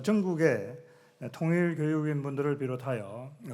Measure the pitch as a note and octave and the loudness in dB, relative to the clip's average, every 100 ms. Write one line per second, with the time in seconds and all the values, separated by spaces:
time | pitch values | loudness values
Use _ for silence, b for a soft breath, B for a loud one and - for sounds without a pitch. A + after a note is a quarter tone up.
0 | C3 G#3+ F#3 E3 D#3+ A2+ A2 B2 B B | 2 2 2 4 4 4 -2 -10 B B
1 | B - A#2 - E3 E3+ F3 D3+ D3+ D#3 | B -12 -10 -2 2 4 2 2 0 0
2 | D3+ D3 C#3 C3+ C#3+ C#3+ C3+ B2+ B2+ A#2+ | 0 -2 -2 -2 0 0 -2 -4 -4 -4
3 | G2 A2 B2+ D3 - | -6 -10 -14 -14 -14